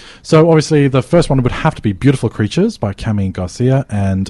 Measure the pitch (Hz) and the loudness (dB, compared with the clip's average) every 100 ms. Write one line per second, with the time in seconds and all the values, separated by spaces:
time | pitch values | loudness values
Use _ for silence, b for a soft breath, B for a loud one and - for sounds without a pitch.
0 | B B - 156 165 160 - 156 139 127 | B B 0 4 4 4 2 2 2 0
1 | - 170 - 135 120 - 160 - 113 92 | 2 0 2 0 0 -2 -4 -2 -4 0
2 | 139 135 117 - 104 - 214 - 104 98 | 0 0 -2 -2 -2 0 -2 -2 -6 -6
3 | - 104 95 90 90 - 123 135 - 104 | -4 -2 -2 -4 -8 -2 0 0 -2 -2
4 | 98 95 | -2 -2